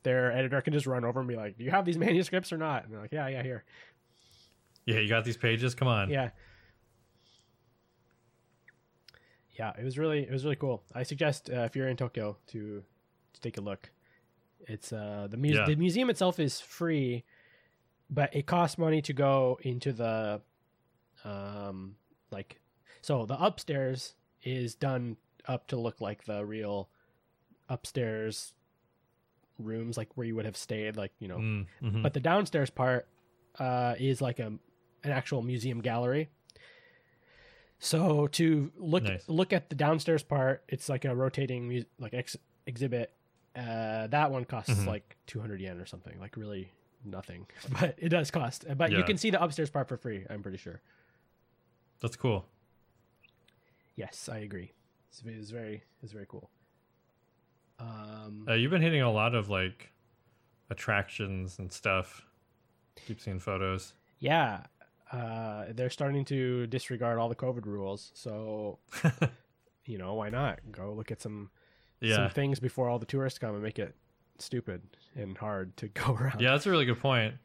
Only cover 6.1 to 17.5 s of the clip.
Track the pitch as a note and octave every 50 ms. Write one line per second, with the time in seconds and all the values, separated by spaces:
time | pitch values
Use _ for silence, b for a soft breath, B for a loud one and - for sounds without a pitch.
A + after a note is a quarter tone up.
6.1 | D3 C3+ B2+ A#2 - b b b b b b b b b _ _ _ _ _ _
7.1 | _ _ _ _ _ _ _ _ _ _ _ _ _ _ _ _ _ _ _ _
8.1 | _ _ _ _ _ _ _ _ _ _ _ - _ _ _ _ _ _ _ -
9.1 | b b b b b b b b - - A2+ G#2+ - - A#2+ C3 B2 C#3+ D#3 D#3+
10.1 | D3+ D3 C3+ - C3 C3+ C3 D3+ C#3 - D3+ C3+ A#2+ G#2+ _ _ - B2 B2+ -
11.1 | D3+ C3+ E3 D3+ C#3 - _ - B2+ B2 A#2 A2+ - C3+ C3 C3 B2+ A#2+ C3 B2
12.1 | - A#2+ G#2+ G#2 G#2 - _ - - A2+ G#2+ G#2+ G#2 G2+ F#2+ _ _ _ _ _
13.1 | _ _ _ _ _ - - A#2 - - G2+ G#2 G2 - - - _ b b b
14.1 | b b b _ _ _ _ _ _ _ - - A2 G#2 - - A#2 G#2+ G#2 G#2
15.1 | G#2 G2+ G2+ G2+ G#2+ A#2+ C#3 D3 - G#2+ G#2 D3+ D3+ D3+ F3 F#3 E3+ A#3 C4 B3
16.1 | - - F#3+ F3+ F3 - D#3 C3+ - - - - - - E3+ E3 D#3+ D3 C3+ B2
17.1 | A#2+ A#2+ - b b b b b